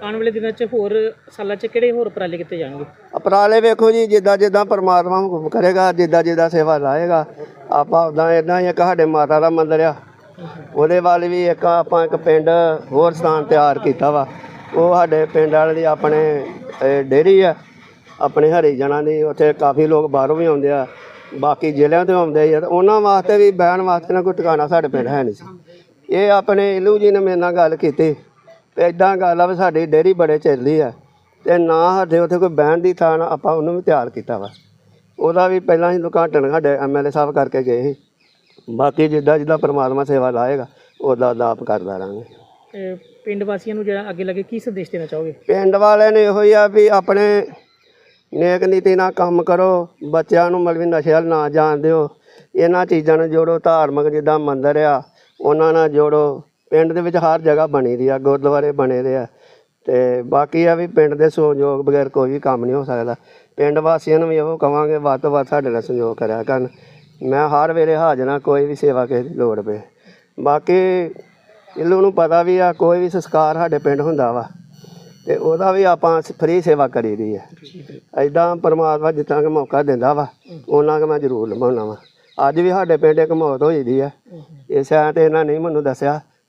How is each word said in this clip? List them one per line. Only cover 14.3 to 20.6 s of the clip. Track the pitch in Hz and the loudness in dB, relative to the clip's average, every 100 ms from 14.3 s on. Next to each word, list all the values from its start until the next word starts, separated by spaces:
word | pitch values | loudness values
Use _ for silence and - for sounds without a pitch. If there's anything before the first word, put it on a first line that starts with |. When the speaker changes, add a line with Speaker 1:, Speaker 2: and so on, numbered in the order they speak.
| - - - - | -8 -20 -20 -6
Speaker 2:
ਉਹ | 160 175 180 | 0 2 2
ਸਾਡੇ | 170 156 160 | 2 0 0
ਪਿੰਡ | 165 156 | 0 2
ਵਾਲੇ | 156 160 | 2 2
ਦੀ | 160 | 0
ਆਪਣੇ, | 160 147 151 151 156 147 127 - - - 135 | -2 0 0 0 0 -2 -6 -14 -18 -4 0
ਇਹ, | 139 | 0
ਡੇਅਰੀ | 135 135 175 190 | 2 2 6 4
ਆ, | 185 151 - - - _ _ - | 4 0 -10 -20 -20 _ _ -6
ਆਪਣੇ | 143 147 151 | -4 2 2
ਹਰੀਜਨਾਂ | 170 151 131 139 147 | 4 2 0 -2 -2
ਦੀ। | 151 156 | -2 -2
ਉੱਥੇ | 151 143 151 | -4 0 0
ਕਾਫੀ | 147 143 135 156 | 2 0 2 2
ਲੋਕ | 156 151 | 0 0
ਬਾਹਰੋਂ | 139 135 160 | 0 0 0
ਵੀ | 170 | 0
ਆਉਂਦੇ | 143 | 0